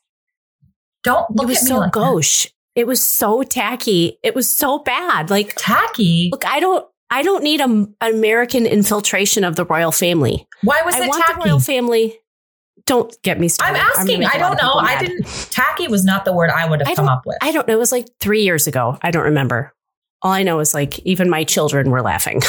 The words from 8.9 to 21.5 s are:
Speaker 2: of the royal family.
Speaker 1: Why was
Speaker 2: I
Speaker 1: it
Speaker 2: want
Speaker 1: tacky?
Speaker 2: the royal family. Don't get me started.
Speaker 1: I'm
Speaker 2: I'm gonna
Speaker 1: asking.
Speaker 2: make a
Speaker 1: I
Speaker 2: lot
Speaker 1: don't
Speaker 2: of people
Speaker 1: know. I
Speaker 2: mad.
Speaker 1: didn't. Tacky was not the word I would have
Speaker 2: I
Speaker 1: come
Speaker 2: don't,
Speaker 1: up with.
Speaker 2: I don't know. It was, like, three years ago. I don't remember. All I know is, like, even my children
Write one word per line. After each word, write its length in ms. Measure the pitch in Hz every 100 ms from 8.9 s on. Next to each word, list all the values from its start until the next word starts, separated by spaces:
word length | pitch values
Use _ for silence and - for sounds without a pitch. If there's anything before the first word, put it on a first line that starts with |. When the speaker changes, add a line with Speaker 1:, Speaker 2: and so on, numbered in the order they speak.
| 208 208 190 196 - 180
Speaker 2:
of 100 | 160
the 80 |
royal 280 | 175 160 165
family. 520 | 156 175 170 123 - - -
Speaker 1:
Why 180 | 202 294
was 120 | 330 262
Speaker 2:
I 100 | 254
Speaker 1:
it 20 |
Speaker 2:
want 160 | 294 330
Speaker 1:
tacky? 140 | 330
Speaker 2:
the 40 | 330
royal 100 | 143
family. 580 | 131 262 240 226 226 226 _ _ _ _ _ _ -
Don't 300 | 254 - -
get 160 | - 175
me 80 | 170
started. 320 | - 719 -
Speaker 1:
I'm 60 | 381
Speaker 2:
I'm 60 |
gonna 60 | 554
Speaker 1:
asking. 180 | 392 480
Speaker 2:
make 80 | -
a 60 |
Speaker 1:
I 40 | 285
Speaker 2:
lot 0 |
Speaker 1:
don't 100 | 359
Speaker 2:
of 60 | -
people 160 | 254 277
Speaker 1:
know. 60 |
I 140 | - 269
Speaker 2:
mad. 100 | 359
Speaker 1:
didn't. 220 | 359 - - -
Tacky 360 | - 269 311 330
was 160 | 208
not 220 | 190 190 190
the 80 |
word 160 | 175 165
I 180 | 147 165
would 120 | 151
have 80 | 139
Speaker 2:
I 60 | -
Speaker 1:
come 100 | 143
Speaker 2:
don't, 80 |
Speaker 1:
up 120 | 127 -
with. 120 | -
Speaker 2:
I 100 | 277
don't 160 | 311 -
know. 80 | 220
It 40 |
was, 120 | 233
like, 140 | 247 240 _
three 240 | 202 214
years 240 | 202 165 151
ago. 300 | 131 120 139
I 100 | 170
don't 120 | 170
remember. 500 | - 151 127 123 113 _ _ _ _ _
All 100 | 185
I 120 | 190
know 160 | 190 160
is, 140 | 151
like, 260 | 151 143 -
even 300 | - 185 180
my 140 | 160
children 460 | 156